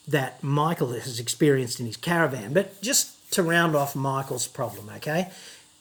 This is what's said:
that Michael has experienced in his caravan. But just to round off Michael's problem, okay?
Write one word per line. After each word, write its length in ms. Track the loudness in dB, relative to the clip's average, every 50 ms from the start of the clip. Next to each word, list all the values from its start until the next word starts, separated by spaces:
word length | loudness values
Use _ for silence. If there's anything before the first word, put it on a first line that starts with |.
| _ -2
that 340 | -2 -2 -2 -2 -6 -8 -2
Michael 500 | 0 0 2 2 0 0 0 -2 -4 -4
has 280 | -6 -8 -8 -8 -6
experienced 580 | -6 -6 0 2 4 4 4 4 2 -2 -4 -6
in 80 | -6
his 100 | -8 -8
caravan. 560 | -6 -2 0 2 2 2 2 0 -4 -6 0 2
But 280 | 2 2 2 -4 -8
just 520 | -4 0 0 0 0 0 -6 -14 -10 -2 0
to 100 | 2 2
round 340 | 4 4 4 6 4 4
off 180 | 2 2 0 -2
Michael's 540 | -2 -2 0 -2 -2 -2 -4 -4 -4 -4 -6
problem, 420 | -4 -6 -6 -6 -6 -10 -14 -14 -14
okay? 340 | -10 -6 -2 -2 0 -2 -2 -6 -14 -18 -20 -20 -20 -20 _ _ _